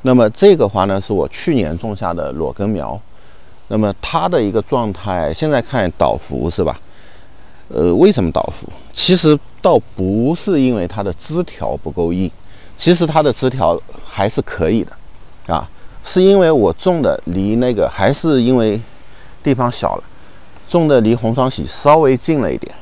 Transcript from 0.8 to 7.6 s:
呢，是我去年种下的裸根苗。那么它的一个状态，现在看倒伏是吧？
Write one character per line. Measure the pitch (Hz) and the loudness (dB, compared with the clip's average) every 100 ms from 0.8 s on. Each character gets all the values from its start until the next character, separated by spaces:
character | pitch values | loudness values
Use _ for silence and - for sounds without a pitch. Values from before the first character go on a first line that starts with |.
呢， | 98 98 | 2 0
是 | - | 0
我 | 98 69 | 0 0
去 | - - 139 | -2 0 0
年 | 80 85 | 0 -4
种 | 113 98 | -6 -4
下 | 90 | -4
的 | 85 71 | -4 -6
裸 | 69 76 | -4 -6
根 | 67 101 | -2 -2
苗。 | 98 60 82 - - - - - - - | -2 -6 -10 -14 -16 -16 -16 -16 -18 -4
那 | 107 | 0
么 | 107 98 | 0 -2
它 | - 165 175 | -4 -2 0
的 | 175 | 2
一 | 104 | 2
个 | 107 | -2
状 | - 131 113 | 0 -2 -2
态， | 92 104 90 76 | -4 -4 -2 -2
现 | 80 156 | -2 0
在 | 139 | 0
看 | - 127 90 - | 0 -2 -2 2
倒 | 69 55 | 0 0
伏 | - 65 76 | -4 -4 -4
是 | - | 0
吧？ | 78 67 - - - - - - - - | -2 -4 -12 -18 -16 -16 -16 -16 -16 -16